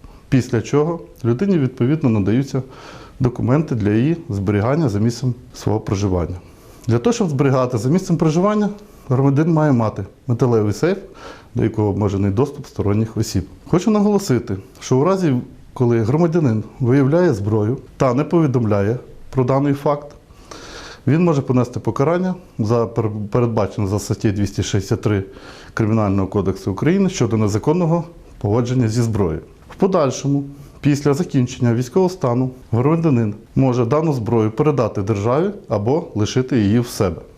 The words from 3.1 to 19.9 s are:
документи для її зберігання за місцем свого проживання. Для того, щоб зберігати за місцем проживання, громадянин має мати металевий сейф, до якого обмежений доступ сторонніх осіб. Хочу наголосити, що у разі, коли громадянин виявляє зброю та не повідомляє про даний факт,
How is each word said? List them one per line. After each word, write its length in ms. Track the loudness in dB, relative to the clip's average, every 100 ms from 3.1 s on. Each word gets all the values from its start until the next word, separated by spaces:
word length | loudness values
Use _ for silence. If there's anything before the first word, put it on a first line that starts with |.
| -2
документи 540 | -2 0 0 0 0
для 160 | 0 2
її 260 | 2 2 -2 -4
зберігання 600 | -4 0 0 2 0 0
за 100 | 0
місцем 360 | 0 0 -4 -4 -10
свого 260 | -6 -2 -2
проживання. 560 | -2 -2 0 0 -2 -6 -14 -20 -20 -10 -2
Для 120 | 0
того, 160 | 2
щоб 140 | 0 0
зберігати 500 | 2 2 2 0 -2
за 100 | 0
місцем 280 | 0 0 0
проживання, 520 | 2 2 2 2 0 -4 -16 -12 -2
громадянин 440 | 2 2 2 2
має 200 | 2 4
мати 320 | 2 0 -2 -10 -10 -4
металевий 460 | 0 2 2 2
сейф, 260 | 0 -2 -2 -6 -18 -20 -20 -10
до 100 | -2
якого 240 | -2 0 0
обмежений 420 | 0 0 0 0
доступ 360 | 0 -2 -4 -12
сторонніх 500 | -4 0 0 -2 -4
осіб. 300 | -4 -4 -6 -10 -2
Хочу 220 | 0 2
наголосити, 640 | 2 2 2 0 -2 -2 -8 -10 -10
що 180 | -2 2
у 60 |
разі, 320 | 2 2 2 0 -4 -14 -12
коли 260 | -2 2 2
громадянин 640 | 2 2 2 2 2 0 -4 -4
виявляє 540 | 2 4 4 4 2
зброю 440 | 0 0 0 0 -2 -6 -2
та 180 | 0
не 100 | 0
повідомляє 720 | 0 2 2 2 0 0 0 -2 -8 -20 -8
про 140 | -2
даний 300 | 0 2 0
факт, 400 | 0 -2